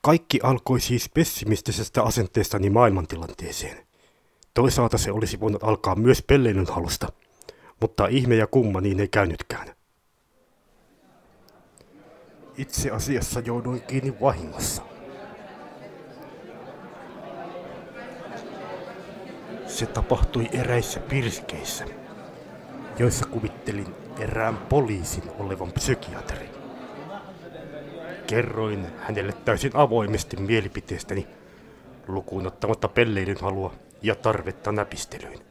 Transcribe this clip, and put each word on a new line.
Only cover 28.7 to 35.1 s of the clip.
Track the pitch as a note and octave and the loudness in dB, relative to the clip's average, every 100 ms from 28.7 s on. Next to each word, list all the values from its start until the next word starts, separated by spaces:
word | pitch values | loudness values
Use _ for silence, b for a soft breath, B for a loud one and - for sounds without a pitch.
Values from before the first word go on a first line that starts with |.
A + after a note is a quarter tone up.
| G#2 F2+ - | -4 -6 -8
hänelle | - G#2 G2 | -6 -4 -4
täysin | - - G#2 C3+ | -2 0 2 2
avoimesti | C3 C#3 A#2 G#2 G#2+ - - | 4 6 6 2 -2 -2 -6
mielipiteestäni, | G2 A2+ G2 G2 - E2 - F#2+ - - B B B B B - - | 2 2 2 -8 -8 -8 -4 -6 -6 -16 B B B B B -16 -6
lukuun | F#2+ - F#2 F#2 | -6 -4 -6 -6
ottamatta | - G2+ A2 F#2+ | -2 0 0 2
pelleilyn | - A2 G2+ F#2+ F#2+ | 4 4 4 0 -2
halua | F#2+ F#2+ F#2+ - - - | -2 -2 -4 -8 -20 -4
ja | G#2+ G2+ | -2 2
tarvetta | A2+ G#2 F#2+ - G2+ | 2 2 -2 -4 -2
näpistelyyn. | G#2 G#2 - - | -2 -2 -6 -10